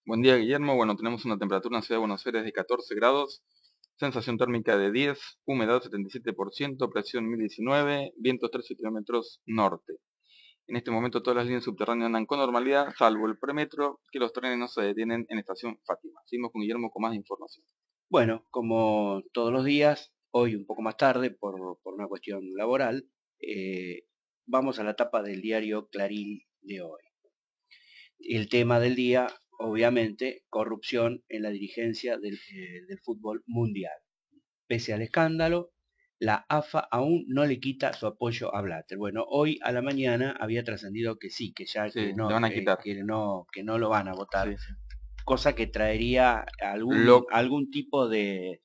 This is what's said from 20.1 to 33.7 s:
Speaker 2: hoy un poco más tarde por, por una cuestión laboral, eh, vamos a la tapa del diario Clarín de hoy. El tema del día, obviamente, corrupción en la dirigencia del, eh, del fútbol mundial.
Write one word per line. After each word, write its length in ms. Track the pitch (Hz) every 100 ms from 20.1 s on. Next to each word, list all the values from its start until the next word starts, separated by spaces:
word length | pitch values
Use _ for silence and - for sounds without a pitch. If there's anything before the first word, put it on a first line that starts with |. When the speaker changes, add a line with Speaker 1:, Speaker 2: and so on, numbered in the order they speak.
| _ _
Speaker 2:
hoy 240 | 120 120 104
un 100 | 98
poco 160 | 107
más 140 | 110 110
tarde 340 | 139 123 127
por, 480 | 104 101 95 92 87
por 100 | 92
una 140 | 95 101
cuestión 340 | 95 - 98 95 95
laboral, 520 | 110 131 127 127 131 _ _ -
eh, 680 | - 101 95 92 90 87 - _ _ _
vamos 360 | - 131 135 123
a 20 |
la 140 | 214 104
tapa 260 | - 113
del 180 | 104 98
diario 460 | 110 110 110 107 104
Clarín 540 | 101 98 104 104 104 _ _
de 180 | 98 98
hoy. 220 | 85 76 _ _ _ _ _ _ _ - _ - - _
El 300 | - 113 104
tema 320 | 123 120 120
del 160 | 120 127
día, 320 | 123 123 123 - _ -
obviamente, 840 | 113 110 117 120 110 104 131 - -
corrupción 760 | 110 107 110 - 123 117 123 -
en 140 | 110
la 80 | 107
dirigencia 680 | 101 98 117 113 110 123 113
del, 160 | 101
eh, 460 | - - - 90 90 -
del 100 | 196
fútbol 400 | - 107 107 113 -
mundial. 480 | 117 113